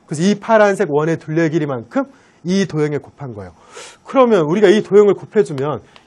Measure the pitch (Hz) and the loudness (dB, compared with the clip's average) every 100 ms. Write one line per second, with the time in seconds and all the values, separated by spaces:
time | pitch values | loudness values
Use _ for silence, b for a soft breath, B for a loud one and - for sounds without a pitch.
0 | _ 151 180 202 - 220 208 196 196 143 | _ -4 -2 -2 0 2 4 2 -2 0
1 | 156 160 - 156 165 160 151 127 110 - | -2 -4 -4 -2 0 -2 -4 -6 -6 -6
2 | 269 b b b 170 190 190 156 151 147 | -6 b b b -4 -2 -2 -2 -4 -4
3 | - - 135 107 92 85 B B B B | -8 -14 -16 -14 -16 -20 B B B B
4 | - 269 247 214 147 185 202 214 208 196 | -4 2 4 4 2 2 2 2 2 4
5 | 208 190 - 220 202 147 139 127 b b | 4 2 -2 -2 -2 -4 -6 -6 b b